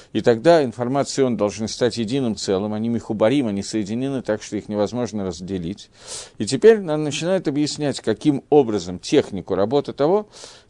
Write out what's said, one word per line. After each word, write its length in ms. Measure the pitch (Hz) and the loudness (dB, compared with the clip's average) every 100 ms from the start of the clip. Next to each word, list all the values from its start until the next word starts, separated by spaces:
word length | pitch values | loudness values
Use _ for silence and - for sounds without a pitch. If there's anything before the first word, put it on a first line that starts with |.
| - | -8
И 80 | 110 | -2
тогда 420 | 104 113 135 170 | 2 2 6 4
информация 580 | 135 113 120 139 131 - | 4 -2 -2 -2 -2 0
и 40 | 131 | 0
он 100 | 117 | 2
должны 320 | 202 95 110 | 0 -2 -6
стать 300 | - 123 110 | 0 0 0
единым 360 | 107 135 123 | -2 -2 -2
целым, 380 | 101 - 92 107 | -2 -2 -2 -2
они 160 | 107 113 | -4 -2
михубарим, 580 | 117 - 110 107 143 120 | -4 -4 0 2 2 0
они 160 | 98 | -2
соединены 600 | 98 110 98 117 135 139 | -4 -4 -4 -4 -4 -4
так, 200 | 107 107 | -4 -4
что 140 | - 107 | -4 -8
их 120 | 92 | -4
невозможно 580 | 104 101 117 117 104 95 | -2 -2 -2 -4 -4 -6
разделить. 640 | 87 92 95 85 101 - _ - - - - | -6 -6 -6 -6 -10 -14 _ -16 -14 -12 -8
И 80 | 104 | -4
теперь 340 | 131 214 220 | 6 8 8
нам 240 | 185 151 | 4 -2
начинают 420 | 151 151 160 190 165 | -2 -4 -2 -2 0
объяснять, 540 | 143 147 - 147 123 | -2 -2 -2 -4 -2
каким 420 | - 107 151 139 - | -2 0 2 0 4
образом 500 | 147 117 104 87 90 | 4 4 0 -4 -10
технику 560 | - 147 - 95 - | 0 2 2 -2 -4
работы 380 | 92 104 143 139 | -2 0 0 -2
того, 360 | - 143 202 214 - - - _ | -2 0 0 -2 -12 -20 -20 _